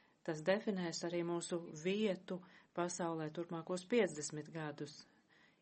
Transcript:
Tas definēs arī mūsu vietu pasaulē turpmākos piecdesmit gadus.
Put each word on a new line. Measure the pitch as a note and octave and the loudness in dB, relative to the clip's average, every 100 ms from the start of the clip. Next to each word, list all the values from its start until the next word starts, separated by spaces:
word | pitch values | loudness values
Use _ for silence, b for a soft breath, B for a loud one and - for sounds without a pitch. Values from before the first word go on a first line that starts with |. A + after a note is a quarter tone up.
| B B - | B B -4
Tas | D#3 | 0
definēs | D#3 G3+ A3 F#3+ F3 E3 | 4 4 4 0 0 -2
arī | E3+ F3 | 0 0
mūsu | E3+ E3+ E3+ F3 E3+ D#3+ | 2 0 0 -2 -4 -4
vietu | E3 G3+ G#3+ F3+ - F3+ B B B | 0 2 2 0 -2 -6 B B B
pasaulē | - F3 - E3+ D#3+ D#3 | -2 0 0 0 0 -2
turpmākos | D#3 E3+ E3 D#3+ F3+ - | -4 -4 -4 -2 -4 4
piecdesmit | A#3+ F#3+ D3+ D3 D3+ D3+ | 6 6 2 -4 -6 -6
gadus. | D#3+ D#3 D3+ D3 - - b b b b b | -6 -6 -6 -8 -10 -20 b b b b b